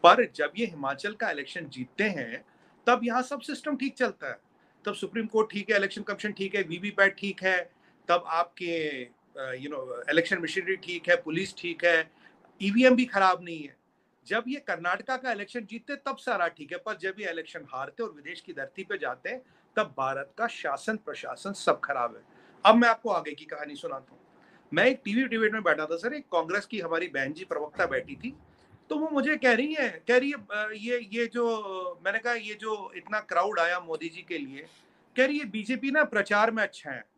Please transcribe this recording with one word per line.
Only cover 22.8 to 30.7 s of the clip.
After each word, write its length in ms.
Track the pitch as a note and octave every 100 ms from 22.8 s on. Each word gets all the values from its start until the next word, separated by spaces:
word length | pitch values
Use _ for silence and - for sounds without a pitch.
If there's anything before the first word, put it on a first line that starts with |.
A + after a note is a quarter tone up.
| A#3
आपको 200 | A3+ A#3
आगे 220 | F3 D3+
की 140 | D3
कहानी 300 | D3 D3 D3
सुनाता 360 | C#3+ E3 C3+ -
हूँ। 80 | - _ _ - - _
मैं 120 | D#3
एक 160 | A#3 C4
टीवी 180 | G3+ A3
debate 300 | C4 A3+ G#3+
में 100 | A3
बैठा 220 | F3 D3+
था 100 | D#3
सर, 180 | E3+ A3
एक 120 | D4 -
कांग्रेस 340 | F3 D#3+ G3+
की 140 | G3 G#3+
हमारी 280 | E3+ E3 F3
बहन 260 | C3+ C3+
जी 120 | D#3
प्रवक्ता 400 | F#3 D3+ D3+ -
बैठी 300 | E3+ C3 -
थी, 220 | C#3 B3 - - _ _ - _
तो 80 | D4+
वो 120 | D#4
मुझे 280 | C#4+ C4+ D4+
कह 180 | B3+
रही 180 | A3+ D4
है, 300 | D#4 A#3+ D#3+ -
कह 100 | B3
रही 140 | C#4
है, 60 | C#4+ G3
"अ, 180 | G#3 G#3+